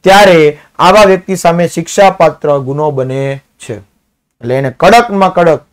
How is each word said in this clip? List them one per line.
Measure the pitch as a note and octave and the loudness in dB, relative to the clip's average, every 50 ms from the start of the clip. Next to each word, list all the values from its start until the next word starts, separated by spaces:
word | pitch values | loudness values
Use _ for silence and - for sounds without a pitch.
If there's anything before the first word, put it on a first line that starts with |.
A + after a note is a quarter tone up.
ત્યારે | _ F#3+ F#3+ G3 G#3 G3 F3+ E3 D#3 D3+ C#3+ - - _ _ _ | _ 4 4 4 4 4 4 4 2 2 0 -4 -16 _ _ _
આવા | D#3 F3 F#3+ G#3+ G#3+ | 0 2 4 4 4
વ્યક્તિ | G3 F#3+ F#3 F#3 - F#3+ | 4 2 0 -2 -8 -10
સામે | F3 - F3 E3+ E3+ F3 E3+ | -4 -2 -2 -2 0 -4 -4
શિક્ષાપાત્ર | - - E3 - - - G3+ F#3+ F#3 F#3 E3+ D#3+ D3 - - D3+ C#3+ C#3+ | -4 -6 -10 -6 -2 2 2 2 2 2 -2 -2 -2 -2 -4 -2 -2 -2
ગુનો | C3 B2+ C#3 D3 D3+ D3+ | -4 -6 -6 -4 -4 -4
બને | C#3+ C3+ C3 B2+ C3 C3+ C#3 C#3 C#3 C3+ _ _ _ _ | -4 -6 -6 -6 -6 -6 -6 -8 -8 -10 _ _ _ _
છે. | - - A2+ G2+ | -16 -14 -14 -14
એટલે | G2 _ _ _ _ _ _ _ _ _ _ _ - A#2 B2+ | -14 _ _ _ _ _ _ _ _ _ _ _ -8 -6 -4
એને | C3+ C#3 C3+ | -4 -4 -6
કડકમાં | B2 _ - F3+ A3 A#3 A#3 F3+ G3 G3 F#3+ F#3 F#3 | -6 _ 0 2 4 2 2 0 -2 -2 -2 -2 0
કડક | F#3 F3 E3+ D#3 B2+ _ _ | 0 0 0 0 -2 _ _